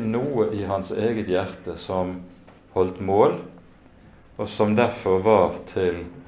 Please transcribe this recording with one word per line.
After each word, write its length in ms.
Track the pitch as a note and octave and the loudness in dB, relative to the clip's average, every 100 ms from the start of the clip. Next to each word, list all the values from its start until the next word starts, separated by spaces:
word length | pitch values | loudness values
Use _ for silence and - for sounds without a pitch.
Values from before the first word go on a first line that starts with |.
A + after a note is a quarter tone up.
noe 460 | A2 A#2 C#3+ B2+ G#2 | -2 -2 -2 0 0
i 60 | G2+ F#2+ | 0 -2
hans 240 | G2 F#2 | -4 -4
eget 320 | G2+ A2 A2 F#2 | -2 -2 -2 0
hjerte 500 | F2+ G2 - F2+ E2 | -2 -2 -8 -12 -10
som 380 | - F#2+ F#2 F2+ - - - - _ F#2+ | -4 -2 -2 -6 -14 -20 -20 -20 _ -2
holdt 240 | F#2 F2+ | -2 -2
mål, 360 | G2 G2+ C#3 - - - - - - - - - - - | 0 4 4 2 -8 -18 -20 -20 -20 -20 -20 -20 -20 -10
og 120 | G#2 | -8
som 280 | - G#2+ G#2+ | 0 2 4
derfor 420 | A#2+ - G2 F#2 | 2 0 0 2
var 320 | G#2 G#2 E2+ - - | 6 6 4 0 -8
til 360 | G2+ F#2 E2+ F2 - | -2 -2 -2 -10 -16